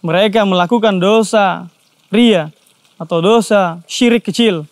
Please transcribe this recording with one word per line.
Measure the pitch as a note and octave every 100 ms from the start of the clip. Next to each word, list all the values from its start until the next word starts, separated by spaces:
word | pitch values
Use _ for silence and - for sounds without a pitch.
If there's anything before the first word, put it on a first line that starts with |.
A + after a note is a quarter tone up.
Mereka | F3 E3+ G#3+ G#3+
melakukan | G3+ F3+ F3 A#3 A3 F#3+
dosa | F#3 A3 A3 A3 G3 E3+ F3+ _ _ _ _
ria | G3+ A#3+ G3 D#3 - _ _ _ _
atau | E3 E3+
dosa | F3 A#3 G3+ G#3 F3+ E3 -
syirik | - A#3+ A#3 -
kecil. | F#3+ A3+ E3+ D3+